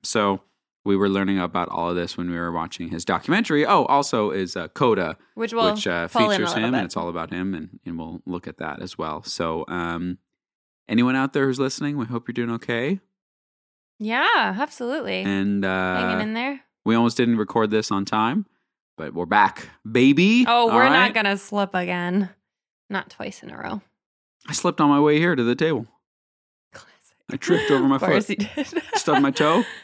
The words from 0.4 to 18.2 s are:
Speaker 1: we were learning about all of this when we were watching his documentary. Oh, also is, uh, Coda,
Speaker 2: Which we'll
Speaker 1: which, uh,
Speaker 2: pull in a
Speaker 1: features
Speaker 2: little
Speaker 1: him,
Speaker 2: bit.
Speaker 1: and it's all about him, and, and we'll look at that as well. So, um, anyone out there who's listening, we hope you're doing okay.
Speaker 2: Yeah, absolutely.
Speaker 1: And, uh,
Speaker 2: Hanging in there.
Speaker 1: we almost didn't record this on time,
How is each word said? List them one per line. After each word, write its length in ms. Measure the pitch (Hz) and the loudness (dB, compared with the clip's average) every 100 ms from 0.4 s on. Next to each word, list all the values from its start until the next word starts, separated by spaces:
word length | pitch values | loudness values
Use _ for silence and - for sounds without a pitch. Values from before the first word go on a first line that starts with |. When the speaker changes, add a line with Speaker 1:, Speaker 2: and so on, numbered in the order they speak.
| _ _ _ _ | _ _ _ _
Speaker 1:
we 120 | 104 98 | 0 2
were 140 | 101 | 4
learning 300 | 98 98 98 | 2 2 0
about 300 | 90 92 85 | 0 -2 -4
all 200 | 85 87 | -2 -2
of 60 | 87 | -2
this 200 | 85 - | -4 -6
when 120 | 87 | -6
we 80 | 85 | -4
were 140 | 87 | -4
watching 380 | 82 82 - 85 | -4 -6 -8 -8
his 160 | 85 - | -6 -2
documentary. 600 | 90 131 196 226 147 151 | -2 2 0 2 0 4
Oh, 200 | 185 - | 2 4
also 440 | 143 139 113 104 | 2 2 0 0
is, 240 | 95 92 92 | -2 -4 -6
uh, 120 | 80 | -8
Coda, 480 | - 131 98 82 - _ | 0 2 2 0 -6 _
Speaker 2:
Which 200 | 220 226 | -10 -6
we'll 200 | 226 220 | 0 0
Speaker 1:
which, 140 | 214 202 | 0 -2
uh, 200 | 175 175 | -2 -2
Speaker 2:
pull 180 | 233 214 | 0 2
in 20 | |
a 40 | |
Speaker 1:
features 160 | 190 175 | 2 0
Speaker 2:
little 140 | 104 117 | -2 -2
Speaker 1:
him, 60 | |
Speaker 2:
bit. 40 | 127 | -2
Speaker 1:
and 80 | 90 | -4
it's 120 | 87 | -6
all 120 | 87 | -6
about 220 | 85 80 | -6 -6
him, 220 | 90 98 85 | -4 -4 -6
and, 240 | 80 - 87 | -10 -14 -12
and 120 | 82 | -10
we'll 240 | 80 87 - | -10 -12 -10
look 200 | 87 80 | -10 -10
at 100 | - | -10
that 240 | 78 73 | -10 -10
as 140 | 87 - | -12 -8
well. 260 | 80 76 | -8 -8
So, 420 | - - 82 80 - | -10 -6 -4 -4 -6
um, 520 | 90 85 85 90 90 _ _ _ _ _ _ - | -6 -4 -6 -6 -8 _ _ _ _ _ _ -4
anyone 280 | 110 123 131 | 0 2 0
out 180 | 135 | -2
there 140 | 147 135 | 0 0
who's 120 | 127 | 0
listening, 380 | 131 - 147 147 | -4 -4 -6 -4
we 80 | 113 | -4
hope 220 | 120 - | -6 -6
you're 60 | |
doing 180 | 123 117 | -6 -4
okay. 480 | 117 - 117 135 196 _ _ _ _ _ _ _ _ _ - | -6 -4 -4 -2 -4 _ _ _ _ _ _ _ _ _ -10
Speaker 2:
Yeah, 560 | 214 247 427 392 202 185 | -4 0 2 2 0 -2
absolutely. 640 | 202 - 240 294 196 92 | -6 -6 -6 -6 -4 -4
Speaker 1:
And, 420 | 98 98 101 101 | -2 -2 0 0
uh, 320 | 95 92 92 92 | 0 0 0 0
Speaker 2:
Hanging 260 | 92 92 | 0 -2
in 120 | 214 | -2
there. 280 | 226 262 277 _ _ 107 | -4 -6 -8 _ _ 0
Speaker 1:
we 100 | 117 | 2
almost 220 | 117 117 | 2 2
didn't 200 | 120 113 | 2 2
record 340 | 101 117 107 | 0 0 2
this 200 | 107 - | 0 0
on 140 | 98 101 | -2 0
time, 400 | 110 | 0